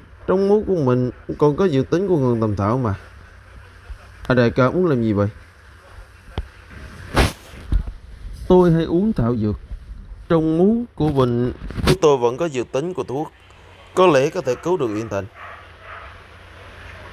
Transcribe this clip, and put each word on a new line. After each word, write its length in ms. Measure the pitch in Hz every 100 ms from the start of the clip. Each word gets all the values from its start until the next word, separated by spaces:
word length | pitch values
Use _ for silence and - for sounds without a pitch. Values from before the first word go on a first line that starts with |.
| - - -
trong 220 | 190 196
máu 140 | 214 202
của 80 | 185
mình 360 | 131 123 123 - - -
còn 180 | 147 143
có 100 | 196
dự 180 | 135 127
tính 180 | 165 196
của 100 | 170
ngân 240 | 127 117
tâm 140 | 110 101
thảo 220 | 101 127
mà. 180 | 117 98 - - - - - - - - - - - - -
À, 80 | 123
đại 140 | 117
ca 220 | 120 127
muốn 140 | 175 180
làm 180 | 131
gì 100 | 113
vậy? 160 | 101 104 - - - - - - - - - - - - - - - - - - - - - - - - - - - - - - - -
Tôi 240 | 185 175
hay 120 | 165
uống 300 | 165 170 214
thảo 220 | 214 117 123
dược. 240 | 107 98 - - - - - - -
Trong 280 | 165 160 160
máu 280 | 190 233 240 -
của 140 | 151
mình, 440 | 139 123 120 123 - - - -
của 60 | -
tôi 160 | 156 139
vẫn 200 | 120 131
có 80 | 170
dự 180 | 131 110
tính 220 | 131 170
của 100 | -
thuốc, 280 | 117 131 156 - - - - - - -
có 120 | 185
lẽ 220 | 139 147
có 120 | 180
thể 140 | 131 123
cứu 220 | 165 180
được 180 | 120 104
Yên 140 | 113
Thành. 160 | 98 98 - - - - - - - - - - - - - - - - - -